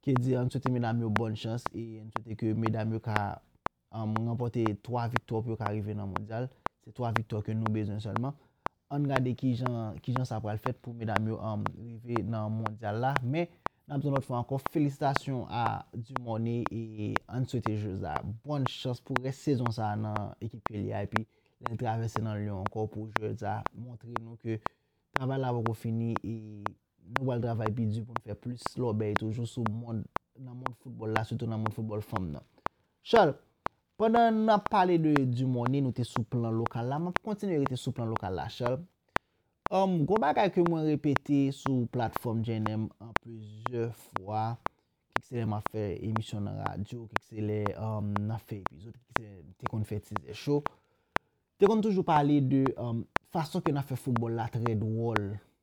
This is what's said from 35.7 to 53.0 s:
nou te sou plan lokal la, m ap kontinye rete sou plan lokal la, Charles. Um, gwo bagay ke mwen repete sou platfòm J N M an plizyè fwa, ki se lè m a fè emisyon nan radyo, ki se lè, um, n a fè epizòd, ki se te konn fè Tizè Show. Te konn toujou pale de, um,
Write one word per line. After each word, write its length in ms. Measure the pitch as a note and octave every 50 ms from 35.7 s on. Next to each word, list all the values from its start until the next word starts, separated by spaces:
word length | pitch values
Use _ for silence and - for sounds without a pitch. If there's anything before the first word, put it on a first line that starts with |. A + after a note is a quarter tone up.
| C3 C#3 C#3
nou 80 | C3 A#2
te 80 | - B2
sou 220 | - - - A2+ -
plan 220 | - B2 A#2 A2+
lokal 380 | A2+ A2+ A#2 - - A#2 A#2 B2
la, 80 | C3+ D3+
m 120 | E3+ F3
ap 100 | F3 - _
kontinye 380 | - G#3 G3+ - G3+ F3 D3+
rete 160 | C#3 C3 C3 B2+
sou 140 | - - A#2+
plan 140 | - A#2+ A2+
lokal 240 | A2+ - - F#2+ F#2+
la, 140 | F2 D2 G#2
Charles. 320 | - - B2 A#2+ B2+ C3 F3 - _ _ _ _ _ - _ _ _ _ _ _ _ _ _ -
Um, 320 | - F#3 F#3+ F#3+ F#3 E3+ -
gwo 120 | - F#3+ A3
bagay 280 | B3 C#4+ D4 B3 G#3+ F#3+ -
ke 120 | F#3+ F3
mwen 180 | E3+ E3+ D#3+ D#3 D#3
repete 640 | D3+ D3 - D3+ C#3 C3 - - D3 C#3 C#3 C3+ C#3
sou 300 | - - C#3+ C3+ B2+ A#2+ A2+ -
platfòm 480 | B2 A#2 A2 - - - A#2+ A2 A2+ A2+
J 140 | A#2 A#2 A2
N 80 | A2 G#2+ A2
M 100 | G#2+ A2 - - _
an 120 | G#2 A2+ A2 -
plizyè 680 | _ A#2 A#2 A2 A2 G#2 G#2+ G#2+ A2 A2+ B2+ A#2+ A#2 A#2 A2 -
fwa, 500 | - - - - F#2+ F#2+ G#2+ G#2+ A2 A2+ A#2 - _ - _ _ _ _ _ _ _ _ _
ki 100 | - -
se 140 | - - A#2+
lè 60 | A2+ A2+
m 80 | G#2+
a 60 | G#2+ G#2+ -
fè 180 | - G#2+ G#2+ G2+ F2 - - G#2+
emisyon 400 | A2 A2 G#2+ - - G#2+ G2+ G2+
nan 100 | G2 G2+ G2+
radyo, 400 | G2+ G2 - G2+ - - A#2+ A#2 G#2+ -
ki 100 | - _ _
se 160 | A2+ A2 G#2+
lè, 160 | G#2 G#2 G#2+ G#2 G2+ - -
um, 340 | G2+ A2 A2 G#2+ G2+ G#2 G2+ G2+
n 160 | G2+ G#2+ A2
a 60 | A2
fè 180 | - - A#2 G2+
epizòd, 380 | F#2 - - D2 F#2 A#2 G#2+ -
ki 240 | _ _ - -
se 100 | A2+ G#2 G2+ F#2+ D#2+ C#2 F#2 _
te 100 | - -
konn 140 | - A2+ G#2+ -
fè 140 | A2 G#2 -
Tizè 320 | - G#2+ - C#2 C2+ - -
Show. 280 | - - D3 D3 D3 - - _ _ _ _ _ _ _ _ - _ _ _ _ _ _ _
Te 140 | _ G3+ G3
konn 160 | A3+ A3 G3+
toujou 180 | A3 G3+ F3+ F3
pale 360 | - E3 D3+ D3 C#3+ D3 D3 C#3
de, 220 | B2+ C#3 C3+ C3+ C3+ - -
um, 240 | A2+ A#2+ A#2 A#2